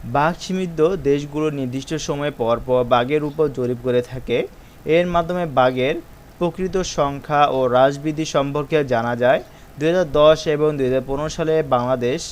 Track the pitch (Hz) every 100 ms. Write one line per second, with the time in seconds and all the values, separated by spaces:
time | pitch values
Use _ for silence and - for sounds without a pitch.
0 | 117 131 151 175 - 185 185 160 156 190
1 | 139 143 147 147 156 143 131 131 135 156
2 | - 143 147 143 113 117 123 127 123 123
3 | 123 151 147 147 151 131 123 123 123 123
4 | 123 127 - 120 - - - - 147 160
5 | 180 175 170 180 170 131 127 127 131 165
6 | - - - - 175 165 185 185 175 -
7 | 143 139 131 147 143 131 127 123 135 143
8 | 151 151 156 147 139 147 143 160 131 120
9 | 117 120 123 147 - - - - 151 180
10 | 170 143 151 156 170 147 151 147 127 131
11 | 131 139 151 - 156 160 143 127 123 131
12 | 120 156 -